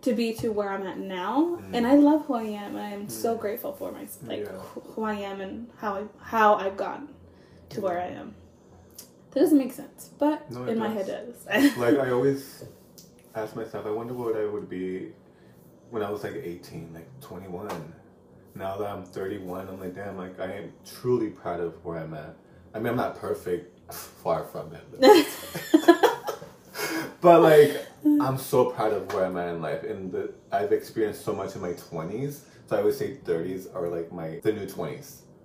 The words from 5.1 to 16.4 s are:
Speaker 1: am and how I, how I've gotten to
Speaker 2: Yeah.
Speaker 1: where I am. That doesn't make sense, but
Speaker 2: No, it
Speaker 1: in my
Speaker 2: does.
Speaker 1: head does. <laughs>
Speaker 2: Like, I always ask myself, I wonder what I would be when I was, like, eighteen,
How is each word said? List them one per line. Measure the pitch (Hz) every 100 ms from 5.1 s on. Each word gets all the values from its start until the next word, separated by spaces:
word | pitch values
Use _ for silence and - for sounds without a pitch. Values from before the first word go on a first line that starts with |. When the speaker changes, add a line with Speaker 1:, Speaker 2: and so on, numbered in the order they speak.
Speaker 1:
am | 208 202 196
and | 196 208 233 -
how | 214 196
I, | 214 -
how | - 226 214 202
I've | 196 196
gotten | 196 - - - - - - - -
to | 226
Speaker 2:
Yeah. | 196
Speaker 1:
where | 175
I | 180
am. | - - - - _ - - - - - - -
That | -
doesn't | 311 294
make | 247
sense, | - - - - -
but | 294 302 -
Speaker 2:
No, | 233
it | 247
Speaker 1:
in | 226
my | 220
Speaker 2:
does. | 220 190
Speaker 1:
head | - 247 - -
does. | 202 285 -
<laughs> |
Speaker 2:
Like, | 120 143
I | 127
always | 123 135 135 - - - - - - - - - 110
ask | 110 113
myself, | 110 107 104
I |
wonder | 107 120 123
what | 117 107
I | 107
would | 101 90
be | 92 92 92 65 - - - - - - - -
when | 113
I | 104
was, | 104
like, | 104
eighteen, | 95